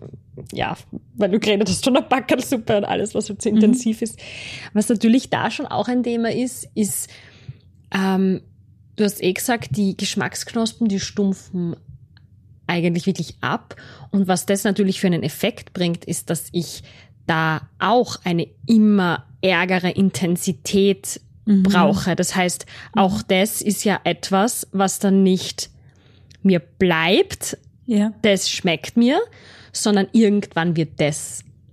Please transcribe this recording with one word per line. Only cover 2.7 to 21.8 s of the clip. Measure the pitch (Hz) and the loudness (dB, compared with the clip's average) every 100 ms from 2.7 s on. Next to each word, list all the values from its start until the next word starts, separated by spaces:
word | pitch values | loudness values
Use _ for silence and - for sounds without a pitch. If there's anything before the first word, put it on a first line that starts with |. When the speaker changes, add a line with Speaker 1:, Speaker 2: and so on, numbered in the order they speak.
| 214 | 0
Speaker 1:
und | - | 0
alles, | 180 208 | -2 -2
was | - 208 | -4 -6
so | 196 | -4
zu | 226 | 0
Speaker 2:
Mhm. | 214 | 4
Speaker 1:
intensiv | 208 247 226 220 | 6 4 2 -2
ist. | 226 - - - - - - | -4 -8 -18 -18 -16 -16 -4
Was | 208 208 | -2 0
natürlich | 220 226 254 - | 2 4 4 2
da | - 220 | -2 -2
schon | 220 294 | -4 -6
auch | - 214 | -4 -2
ein | 247 | -2
Thema | 240 233 226 | 0 -2 -2
ist, | - 247 - - - | -2 -4 -6 -8 -2
ist, | 202 - - - - - - - _ _ _ | -2 -4 -10 -14 -20 -20 -20 -20 _ _ _
ähm, | 196 190 185 190 185 - _ _ _ _ - | -2 0 0 0 -2 -6 _ _ _ _ -2
du | |
hast | 208 - | -2 0
eh | 185 | -2
gesagt, | 190 - 240 - - | -2 -2 -4 -4 -2
die | 196 - | -2 -2
Geschmacksknospen, | 196 - 180 - - 233 226 - 226 | -4 -4 -4 -6 -8 -4 -4 -2 -2
die | 196 | -2
stumpfen | - - 196 185 - 180 170 - - - - - - - _ _ - | -4 -2 -2 -2 -6 -6 -6 -6 -14 -20 -20 -20 -20 -20 _ _ -6
eigentlich | 175 175 175 190 | -2 0 0 -2
wirklich | 175 160 - | -4 -6 -6
ab. | 123 196 - - - - - | -4 -4 -8 -20 -20 -20 -4
Und | 202 185 | -2 0
was | 180 - | 0 0
das | 196 | -2
natürlich | 214 190 190 190 | 0 0 0 0
für | 190 | 0
einen | 165 | 0
Effekt | 151 - 202 - - | -2 -4 -4 -4 -10
bringt, | - 175 170 - | -4 -2 -2 -6
ist, | 165 - | -8 -6
dass | 170 - | -6 -6
ich | 175 - - - - - _ - | -6 -6 -10 -18 -20 -20 _ -2
da | 160 160 156 - - | 0 0 -2 -6 -4
auch | 190 240 233 - | 0 2 0 -4
eine | 180 170 160 - - | -4 -2 -4 -6 2
immer | 220 214 208 180 160 - - | 4 6 4 2 -2 -6 -4
ärgere | 190 170 180 185 180 | 0 2 2 0 0
Intensität | - 190 - 175 175 - - - 202 196 190 - - - - - | 0 0 0 -2 -2 -2 -6 -2 2 2 0 -4 -12 -14 -6 2
Speaker 2:
Mhm. | 196 | 4
Speaker 1:
brauche. | 190 190 | 6 4